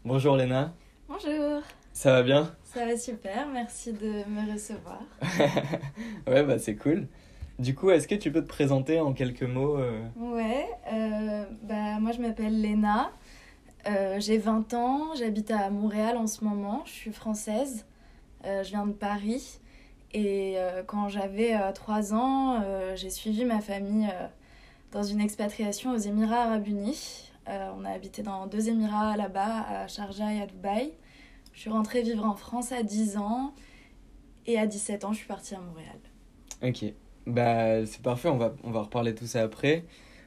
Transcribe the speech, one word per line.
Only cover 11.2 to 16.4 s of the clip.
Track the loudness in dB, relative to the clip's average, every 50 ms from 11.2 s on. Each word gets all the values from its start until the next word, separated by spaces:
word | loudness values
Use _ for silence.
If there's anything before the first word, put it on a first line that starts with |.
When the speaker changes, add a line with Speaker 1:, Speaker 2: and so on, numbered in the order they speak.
| -2 -2 -4 -4 -6 -8 -10 -12
Speaker 2:
bah | -8 -6 -4 -2 -2 -2 0 0
moi | 0 0
je | 0 0
m'appelle | -2 -2 -2 -2 0 0 2 2
Léna, | 2 4 4 4 4 6 4 4 2 0 -4 -10 -20 -20 -20 -20 -20 -20 -20 -20 -20 -20 -18 -8 -2 0
euh, | 2 2 2 2 0 0
j'ai | 2 4 4 4
vingt | 4 4 2 2 2 0 0
ans, | 2 2 2 2 2 0 -2 -4
j'habite | -2 -2 0 0 0 0 0
à | 0 0 0 0
Montréal | 0 0 0 0 0 0 0 2 2
en | 0 0
ce | -2 -2 -2